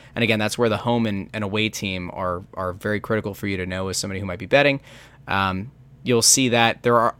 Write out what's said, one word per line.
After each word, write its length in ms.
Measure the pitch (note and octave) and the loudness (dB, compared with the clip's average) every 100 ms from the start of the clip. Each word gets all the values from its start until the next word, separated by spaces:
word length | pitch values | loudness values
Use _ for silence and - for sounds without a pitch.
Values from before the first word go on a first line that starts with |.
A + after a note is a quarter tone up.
| - - | -10 -2
And 80 | |
again, 160 | A2+ A2 | 0 2
that's 180 | G#2+ - | 0 0
where 100 | A#2+ | 0
the 100 | G2+ | 0
home 280 | A#2+ A#2+ A2+ | 0 0 0
and, 240 | G2+ - | -2 -6
and 120 | A2 | -6
away 260 | G2+ G#2+ G#2+ | -4 -2 -2
team 400 | - G2+ F#2 F2+ | -2 -6 -6 -6
are, 300 | - F#2 F2+ G2+ - | -6 -4 -6 -8 -8
are 180 | F#2 | -6
very 260 | F#2 G#2 G#2 | -4 -4 -4
critical 340 | - A2 G2+ | -2 -2 -2
for 140 | G2 G2+ | -6 -4
you 80 | F#2+ | -4
to 80 | F2+ | -4
know 200 | F#2 F#2+ | -4 -4
as 100 | F#2 | -4
somebody 220 | G2+ F#2+ | -6 -6
who 60 | G2 | -6
might 140 | F2+ | -8
be 80 | F#2+ | 2
betting. 340 | C3+ C#3+ C#3 - - - - - | 4 4 0 -6 -20 -20 -18 -4
Um, 440 | G2 F#2+ F#2 A#2 - - - | 0 0 -2 -6 -14 -20 -8
you'll 180 | - A#2 | 0 4
see 260 | - - B2+ | 4 4 4
that 320 | A#2 A#2 - | 4 4 2
there 140 | B2 A#2+ | 2 4
are 180 | A2+ | 4